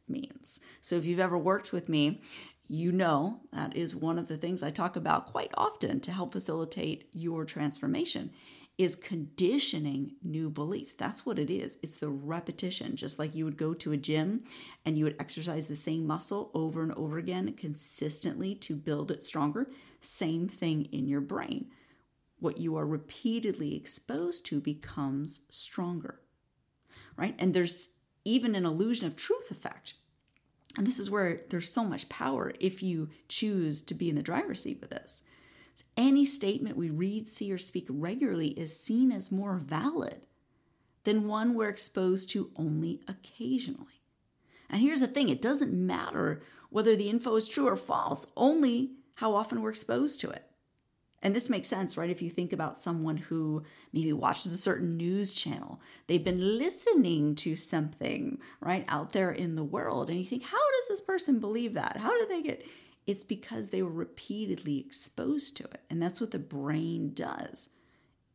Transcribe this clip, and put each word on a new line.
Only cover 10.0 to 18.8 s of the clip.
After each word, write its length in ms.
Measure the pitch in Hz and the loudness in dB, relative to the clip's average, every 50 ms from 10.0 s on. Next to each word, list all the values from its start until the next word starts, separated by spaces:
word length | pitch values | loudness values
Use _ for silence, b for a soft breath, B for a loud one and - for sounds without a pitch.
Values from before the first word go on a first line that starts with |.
| 143 - - - - | -2 -4 -6 -6 -6
new 260 | 170 151 160 160 156 | -4 -2 -2 -2 -2
beliefs. 460 | 151 147 147 156 202 - - - - | -2 -2 -2 -2 -2 -4 -6 -8 -6
That's 300 | - - - - - - | -4 -4 -4 -4 -4 -4
what 120 | 262 214 | -2 0
it 120 | - 147 139 | 0 0 0
is. 280 | 180 - - - - - - | 0 -2 -2 -6 -8 -8 -8
It's 140 | 151 - | -6 -6
the 120 | - 156 151 | -4 -4 -4
repetition, 840 | 139 139 143 151 160 170 170 - 156 - 185 180 185 - - - - | -4 -4 -4 -4 -6 -6 -6 -6 -6 -4 -4 -4 -4 -4 -4 -4 -6
just 240 | - - - - - | -4 -4 -4 -4 -4
like 160 | 151 151 156 | -4 -4 -2
you 80 | 156 160 | -2 -2
would 120 | 156 147 | -2 -2
go 160 | - 156 156 170 | -2 -2 -2 -2
to 180 | 165 - 156 | -2 -2 -2
a 60 | 151 | -2
gym 460 | 143 143 - 156 156 156 190 214 226 B B B B B B B B - | 0 0 2 2 2 2 2 0 -2 B B B B B B B B -2
and 120 | 156 156 | 0 2
you 60 | 151 156 | 2 2
would 140 | 151 147 - | 2 0 -2
exercise 480 | 147 - - 160 160 175 151 160 156 | -6 -6 -6 -4 -4 -4 -4 -4 -4
the 80 | - 147 | -4 -4
same 320 | 147 - 170 160 165 160 | -2 -2 -2 0 0 0
muscle 420 | 151 156 160 - - 202 208 214 - - | 0 -2 -2 -2 -2 -2 -2 -4 -4 -2
over 280 | 160 160 160 156 160 | -2 0 0 0 0
and 120 | 160 160 - | -2 -2 -2
over 240 | - 156 151 151 | -2 -4 -2 -4
again 360 | 170 170 185 180 185 190 - - | -4 -4 -4 -2 -2 -2 -4 -4
consistently 1040 | - - 151 147 - - - - - 151 151 151 - - 165 - - 190 190 202 | -6 -6 -6 -4 -2 -2 -2 0 0 -2 -2 -2 -2 -4 -4 -4 -4 -4 -4 -4
to 200 | - - - 156 | -4 -4 -6 -6
build 360 | 147 | -4